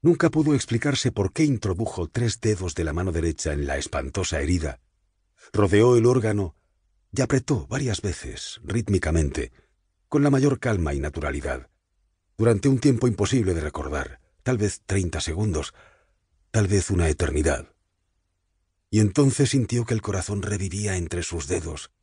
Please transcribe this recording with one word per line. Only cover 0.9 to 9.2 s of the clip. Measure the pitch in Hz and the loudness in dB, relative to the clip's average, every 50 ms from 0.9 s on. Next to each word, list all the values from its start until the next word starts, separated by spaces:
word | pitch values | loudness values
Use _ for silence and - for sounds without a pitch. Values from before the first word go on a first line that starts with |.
| 135 - - 127 | -2 0 0 -2
por | 113 - 98 92 | 0 0 -2 -2
qué | - - 160 | 0 0 2
introdujo | 151 135 107 - 101 90 85 113 - - - 87 82 | 2 2 0 -2 -4 -2 -2 -4 -6 -4 -6 -6 -4
tres | _ 117 117 117 - - | _ -2 -2 -2 -4 -2
dedos | - 110 107 - 92 87 - | 0 0 0 0 -2 -6 -4
de | - 85 | -4 -4
la | 78 73 | -2 -2
mano | 82 90 95 | -2 -2 -2
derecha | 82 82 80 82 78 - - 82 73 | -2 0 0 -2 -2 -2 -4 -4 -2
en | 71 71 69 | -2 -2 -4
la | 71 71 | -4 -4
espantosa | 69 - - 71 67 67 - - 90 - - 76 | -6 -4 -6 -6 -6 -4 -4 -4 -4 -2 -2 -2
herida, | 71 73 90 90 80 73 62 - _ _ _ _ _ _ _ _ _ _ _ _ - - _ | 0 0 0 0 0 -4 -8 -10 _ _ _ _ _ _ _ _ _ _ _ _ -20 -8 _
rodeó | 101 104 95 92 104 113 123 123 | 2 2 4 6 6 6 6 6
el | 120 113 120 | 6 6 6
órgano | 127 127 110 110 107 104 98 85 - _ _ _ _ _ _ _ _ _ _ _ | 4 4 2 0 0 -2 -2 -4 -6 _ _ _ _ _ _ _ _ _ _ _
y | - - | -2 -2
apretó | 131 117 139 131 123 - 147 107 69 67 | 0 2 0 0 0 0 -4 -4 -2 -6
varias | 110 135 156 127 104 - | -6 -4 -4 -4 -4 -4
veces, | - 101 87 - - 78 - - - - - - - | -4 -6 -6 -6 -10 -12 -12 -12 -12 -14 -14 -14 -10
rítmicamente, | - 98 120 113 - 101 90 - 80 80 82 | -6 -4 -4 -2 0 0 0 2 2 2 2